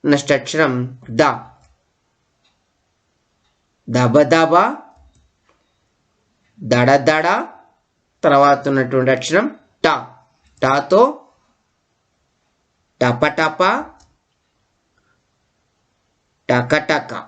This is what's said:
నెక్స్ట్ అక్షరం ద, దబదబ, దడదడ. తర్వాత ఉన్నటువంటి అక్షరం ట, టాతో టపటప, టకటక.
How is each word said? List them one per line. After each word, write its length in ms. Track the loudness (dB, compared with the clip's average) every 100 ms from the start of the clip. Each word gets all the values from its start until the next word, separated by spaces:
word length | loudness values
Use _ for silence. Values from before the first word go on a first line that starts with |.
నెక్స్ట్ 280 | 0 -2 0
అక్షరం 420 | -2 -2 -2 -2 -2 -6 -12 -10
ద, 120 | 0 0 -2 -12 _ _ _ _ _ _ _ _ _ _ _ _ _ _ _ _ _ _ _ _ _ _ _ -6
దబదబ, 640 | -2 2 2 2 2 4 2 2 -4 -18 _ _ _ _ _ _ _ _ _ _ _ _ _ _ _ _ _
దడదడ. 680 | -2 2 4 4 2 0 0 -2 -6 -16 _ _ _ _ _ _
తర్వాత 460 | 2 4 4 2 0
ఉన్నటువంటి 420 | -2 0 0 0
అక్షరం 360 | -2 0 -2 -2 -8 _ _
ట, 20 | -2 -2 -6 -20 _ _ _ _
టాతో 400 | -2 0 2 2 2 0 _ _ _ _ _ _ _ _ _ _ _ _ _ _ _ _ _ _
టపటప, 600 | -2 0 -2 -2 -4 0 -2 -2 -8 _ _ _ _ _ _ _ _ _ _ _ _ _ _ _ _ _ _ _ _ _ _ _ _ _ -4
టకటక. 640 | -2 0 -4 -2 -4 -4 -14